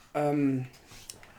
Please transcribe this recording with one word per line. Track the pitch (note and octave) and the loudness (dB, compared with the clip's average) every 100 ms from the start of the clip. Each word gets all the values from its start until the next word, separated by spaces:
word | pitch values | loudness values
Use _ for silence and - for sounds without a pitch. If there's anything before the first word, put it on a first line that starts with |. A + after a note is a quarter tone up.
| - | -8
ähm, | D3+ D3 D3 C#3 C3 B2+ - - - - - - | -2 0 2 2 0 -4 -12 -20 -20 -18 -20 -20